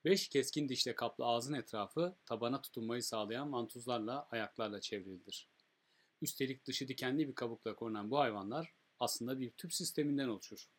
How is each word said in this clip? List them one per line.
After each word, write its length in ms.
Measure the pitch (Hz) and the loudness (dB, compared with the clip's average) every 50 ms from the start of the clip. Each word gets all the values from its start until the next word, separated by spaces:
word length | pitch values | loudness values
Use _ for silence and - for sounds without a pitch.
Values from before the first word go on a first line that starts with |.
| - | 6
Beş 240 | 160 196 190 - - | 6 6 6 4 4
keskin 400 | - 139 123 - - 151 147 135 | 4 4 4 4 2 0 2 2
dişle 260 | 127 - - 123 113 | 2 2 2 0 2
kaplı 300 | - 123 113 - - 123 | 0 0 -2 0 2 4
ağzın 300 | 120 120 120 123 135 151 | 4 4 4 2 0 -2
etrafı 640 | 131 110 - - 107 101 - - 156 170 180 185 _ _ | -2 -2 -2 -2 -2 -2 0 2 2 2 2 0 _ _
tabana 360 | - 120 110 120 120 135 135 | -4 -2 0 2 0 0 -2
tutunmayı 400 | - - - 123 113 113 120 123 | -4 -6 -6 -4 -2 0 0 0
sağlayan 500 | 113 - 117 110 104 104 113 127 143 147 | 0 0 0 0 0 0 -2 -2 -2 -2
vantuzlarla, 760 | 135 120 117 110 - 123 117 127 123 117 107 113 127 143 - - | -2 -2 -4 -4 -8 -8 -2 -2 0 0 0 -2 -2 -4 -4 -4
ayaklarla 500 | 117 113 107 101 _ - 113 107 104 98 | -2 -2 -2 -2 _ -2 -2 -2 -2 -4
çevrilidir. 680 | - - 113 101 92 95 95 87 - - - - - _ _ _ _ _ _ _ _ _ _ _ _ _ _ _ | -4 -4 -4 -4 -4 -8 -12 -12 -10 -10 -12 -12 -12 _ _ _ _ _ _ _ _ _ _ _ _ _ _ _
Üstelik 440 | 165 - - - 139 131 135 131 _ | -4 -4 0 0 0 0 0 -6 _
dışı 220 | - - - 135 131 | -4 -2 -2 -2 -2
dikenli 400 | 123 - 131 127 135 151 156 139 | -2 -2 0 2 4 2 2 0
bir 60 | 123 | 0
kabukla 400 | - 127 117 117 - - 113 104 | -2 -2 -2 -2 -2 -4 -4 -4
korunan 360 | - 117 113 110 104 101 107 | -2 -4 -2 -2 -2 -2 2
bu 80 | 131 147 | 4 4
hayvanlar 560 | 139 120 107 101 98 101 120 156 165 - _ _ _ _ _ _ | 4 4 2 0 -2 -2 -2 -4 -4 -6 _ _ _ _ _ _
aslında 400 | 123 113 - - 117 123 135 131 | 0 0 0 0 -2 -2 -2 -2
bir 100 | 127 117 | -2 -6
tüp 240 | - - - 170 - | -6 -8 -8 -4 -2
sisteminden 540 | - 175 - - - 147 147 143 139 139 123 | -2 -2 0 0 2 2 2 2 2 2 0
oluşur. 400 | 107 95 - - 104 - - - _ | -2 -4 -6 -12 -14 -16 -16 -20 _